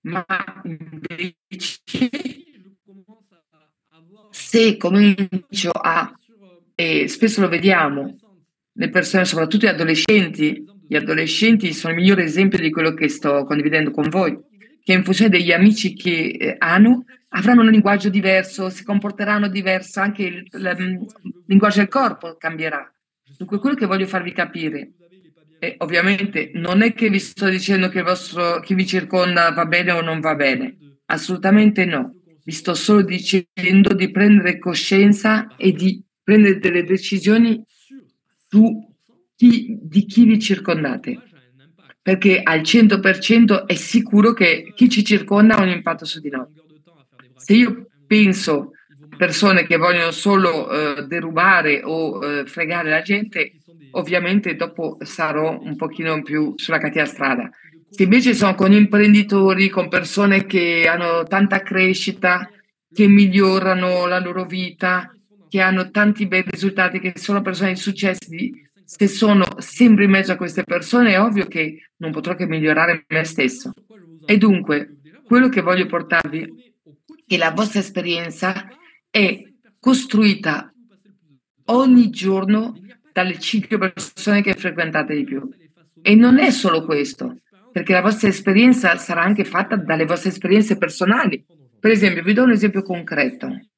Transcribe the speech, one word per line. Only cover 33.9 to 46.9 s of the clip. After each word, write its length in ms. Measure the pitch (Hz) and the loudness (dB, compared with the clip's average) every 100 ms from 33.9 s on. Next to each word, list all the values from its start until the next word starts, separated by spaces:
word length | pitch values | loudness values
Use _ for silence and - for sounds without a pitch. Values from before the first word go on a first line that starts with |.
di 160 | 190 185 | 2 -2
prendere 480 | 185 208 202 180 175 | 2 6 6 4 -4
coscienza 960 | 175 160 - 196 202 202 220 214 - - | -6 -6 0 4 6 4 2 -2 -4 0
e 160 | 190 | 0
di 300 | 151 185 - _ _ | 2 -2 -2 _ _
prendere 360 | - 214 208 190 | 4 6 6 4
delle 260 | 185 175 | 0 -2
decisioni 800 | 175 190 - 196 170 220 233 220 - _ _ 269 _ _ _ _ _ | -2 -4 -2 -2 2 4 4 0 -6 _ _ -20 _ _ _ _ _
su 420 | 202 220 220 - _ _ _ _ _ | 4 4 2 -12 _ _ _ _ _
chi, 420 | 240 226 - 220 | 4 4 -4 -12
di 240 | 160 185 214 | -2 -2 0
chi 180 | 233 | 4
vi 140 | 233 214 | 4 4
circondate, 840 | - 190 - 165 143 123 - - _ _ _ 131 143 _ _ _ | 0 -4 -4 -4 -4 -6 -10 -12 _ _ _ _ _ _ _ _
perché 400 | - 190 202 185 | -2 2 2 2
al 200 | 175 160 | 0 -2
cento 360 | 156 233 214 196 | 2 6 6 4
per 200 | 190 190 | 0 0
cento 500 | - 226 220 196 - | 2 4 6 2 0
è 60 | |
sicuro 580 | 175 - 240 240 208 220 | -6 0 -2 2 4 4
che 400 | 226 175 160 - | 4 0 0 -6
chi 140 | - 247 | 2 4
ci 160 | 220 | 4
circonda 540 | 208 208 - 202 220 214 | 0 0 0 4 6 4
ha 40 | |
un 60 | 185 | 0
impatto 380 | 175 165 165 156 | -2 -6 -8 -10
su 140 | 160 | -12
di 100 | 147 | -10
noi. 160 | 135 127 156 160 156 _ | -12 -14 _ _ _ _